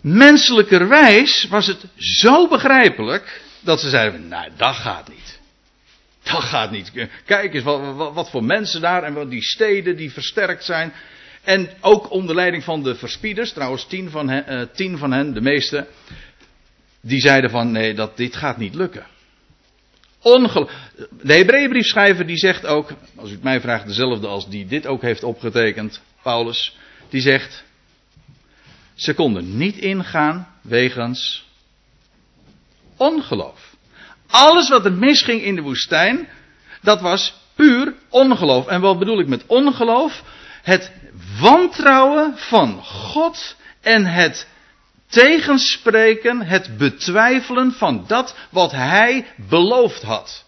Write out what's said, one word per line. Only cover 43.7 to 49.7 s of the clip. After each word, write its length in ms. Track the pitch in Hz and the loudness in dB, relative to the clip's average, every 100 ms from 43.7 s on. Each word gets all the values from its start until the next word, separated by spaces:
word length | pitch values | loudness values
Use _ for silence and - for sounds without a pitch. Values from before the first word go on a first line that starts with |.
| _ | _
en 240 | 220 226 185 | 2 2 2
het 420 | 170 165 - - _ _ _ _ _ _ | 0 0 -2 -18 _ _ _ _ _ _
tegenspreken, 1300 | 233 269 320 294 269 - - 233 220 220 220 233 240 | 4 6 4 2 0 0 -2 0 4 4 2 -2 -4
het 360 | 175 185 151 107 | -2 -4 -4 -2
betwijfelen 920 | 139 - - 190 233 262 247 247 254 | -2 -2 -4 2 2 0 -2 -2 -2
van 320 | 247 190 113 90 | -2 -4 -4 -2
dat 280 | 226 254 - - | -4 -4 -12 -6
wat 220 | 185 165 | 0 0
hij 540 | 135 131 190 233 262 - - | 0 0 2 2 0 -8 -20
beloofd 680 | 98 160 185 | 0 2 4